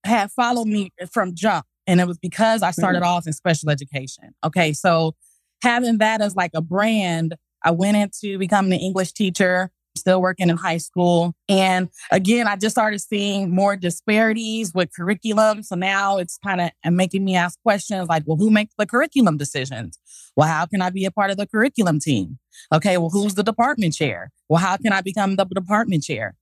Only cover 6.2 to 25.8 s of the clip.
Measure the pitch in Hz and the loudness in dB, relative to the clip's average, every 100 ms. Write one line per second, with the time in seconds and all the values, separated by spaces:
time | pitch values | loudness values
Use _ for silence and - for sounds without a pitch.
6.2 | 208 190 170 160 165 185 214 220 185 165 | -2 -2 -2 -4 -2 0 2 2 0 -2
7.2 | 165 165 _ _ 170 165 196 208 202 - | -4 -6 _ _ 0 2 2 2 0 -4
8.2 | 208 196 185 202 190 180 180 185 180 - | -8 -6 0 2 2 0 0 -2 -4 -2
9.2 | 196 170 185 180 185 _ _ - - 185 | -2 2 2 2 -2 _ _ -4 2 2
10.2 | 185 180 180 170 185 165 - 180 175 175 | 2 0 0 0 -2 -4 -4 0 2 4
11.2 | 170 - - 190 190 185 180 - - 190 | 0 -4 0 2 4 2 -2 -8 0 0
12.2 | 190 240 226 202 214 240 220 202 - 208 | 4 2 2 0 -2 0 0 -2 -6 -4
13.2 | 202 196 190 180 196 202 175 - - 214 | -2 -2 0 2 2 0 -4 -4 0 2
14.2 | 226 220 220 220 208 175 175 - 175 208 | 2 0 -4 -4 -4 -2 -4 -4 -4 -2
15.2 | 226 208 220 214 214 180 190 196 196 196 | 0 2 2 2 -6 -4 -2 0 0 -2
16.2 | 180 - 202 180 170 _ 175 175 185 196 | -4 -8 -4 -2 -4 _ -2 0 2 0
17.2 | 190 185 175 - 233 202 - 196 175 160 | 0 0 0 0 0 0 -2 -6 -2 -2
18.2 | 151 160 214 214 214 - 208 240 311 277 | 0 0 4 4 2 -4 -2 0 0 2
19.2 | 208 143 139 143 131 117 95 - _ - | 2 2 -4 -6 -6 -8 -10 -14 _ -20
20.2 | - - 156 156 170 202 185 190 190 214 | -6 0 2 2 -2 -2 -2 -2 -4 -2
21.2 | 196 196 202 214 262 - 180 165 156 120 | -2 -2 -4 0 0 2 0 0 0 -2
22.2 | 90 131 _ - - 160 202 180 165 196 | -2 -12 _ -20 0 0 2 0 0 0
23.2 | 208 190 208 220 240 262 175 - 147 87 | -2 -2 -2 0 -2 0 -2 -2 -4 -6
24.2 | 92 _ _ 160 185 196 220 190 190 196 | -14 _ _ 0 2 0 0 -2 -2 -2
25.2 | 196 196 190 185 180 208 | 0 0 -2 -4 0 0